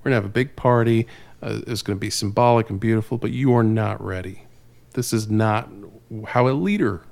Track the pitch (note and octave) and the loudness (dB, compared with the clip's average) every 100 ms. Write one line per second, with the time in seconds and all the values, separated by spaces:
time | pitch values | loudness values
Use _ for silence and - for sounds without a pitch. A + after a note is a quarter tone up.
0 | C#3+ B2 G2+ A2 C3 - B2+ A#2+ A#2 A2+ | 0 0 0 -2 -4 0 2 4 4 2
1 | A#2 - - - A#2+ G#2 - G#2+ - G2 | 0 -8 -20 -12 -8 -8 -6 -6 -4 -4
2 | G2+ - G2+ G#2 A#2+ A#2 A2 G2 A2+ A2 | -4 -4 -2 2 4 4 2 -2 0 0
3 | G#2+ A#2 G#2+ B2 C3+ A#2+ A2+ A2 G#2+ G#2 | -2 -4 -4 0 2 4 4 2 -2 -4
4 | G2+ F#2 F#2+ G2 - - - - _ - | -8 -8 -10 -14 -20 -20 -20 -20 _ -6
5 | A#2+ A2+ G#2+ G#2+ A2 G#2+ B2+ G2+ G2+ - | -2 -2 0 2 2 0 -4 -12 -20 -20
6 | - A2+ G#2+ B2 B2+ C#3 F#3 G#3 C3 F#2 | -16 -14 -4 2 2 2 0 0 0 -2
7 | - | -8